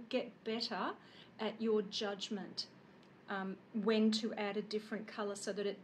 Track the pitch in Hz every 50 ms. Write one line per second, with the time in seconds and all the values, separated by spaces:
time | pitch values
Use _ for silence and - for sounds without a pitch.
0 | - - - 247 - - - - - 220 220 233 226 - 208 185 214 302 415 -
1 | - - - - - - - - 220 208 214 - 220 226 214 214 202 - - -
2 | 220 202 202 190 - - 220 196 - - - - - - - - - - - -
3 | - - - - - - 208 196 190 190 190 - - - - 226 196 220 220 220
4 | 220 220 214 - - 220 - - 208 202 196 208 208 208 - 214 214 - - -
5 | 214 - - - 208 202 202 202 - 220 190 202 202 202 196 -